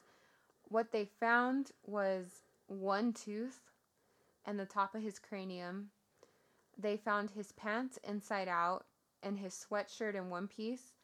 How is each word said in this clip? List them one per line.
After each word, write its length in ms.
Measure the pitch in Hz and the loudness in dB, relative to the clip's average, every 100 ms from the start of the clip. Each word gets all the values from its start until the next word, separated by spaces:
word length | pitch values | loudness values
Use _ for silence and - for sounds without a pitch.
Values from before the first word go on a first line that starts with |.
| - - _ _ _ _ - | -20 -20 _ _ _ _ 0
what 220 | 220 226 | 2 4
they 140 | 220 202 | 0 -2
found 680 | - 233 240 254 269 269 - | 0 4 6 6 2 0 -6
was 600 | - 208 190 190 180 - _ _ - | -6 0 2 2 -2 -14 _ _ -10
one 460 | 196 190 196 240 | -4 2 4 4
tooth 580 | 226 - 208 254 - - _ _ _ _ _ _ _ - | 0 -4 -4 -4 -8 -20 _ _ _ _ _ _ _ -6
and 140 | 208 | -4
the 60 | 190 | -2
top 260 | 208 196 | 2 0
of 80 | 220 | 0
his 160 | 214 196 | -4 -6
cranium. 720 | - 196 190 180 175 190 202 _ _ _ - _ _ _ _ - | -8 -8 -6 -6 -6 -6 -8 _ _ _ -20 _ _ _ _ -4
They 200 | 208 214 | 0 0
found 340 | 214 208 208 | 2 2 2
his 200 | 208 202 | -4 -10
pants 440 | - 214 220 262 - | -8 -2 0 -2 -6
inside 440 | - 208 - 202 185 | -4 -4 0 -2 2
out 380 | 175 170 185 - _ _ _ | 2 4 2 -4 _ _ _
and 160 | 196 202 | -4 -4
his 140 | 190 - | -4 -8
sweatshirt 580 | - 208 196 - 220 | -2 -2 -2 -2 -2
in 160 | 196 185 | -2 -2
one 180 | 175 196 | -4 -6
piece. 460 | - 220 247 - - | -4 -4 -4 -8 -20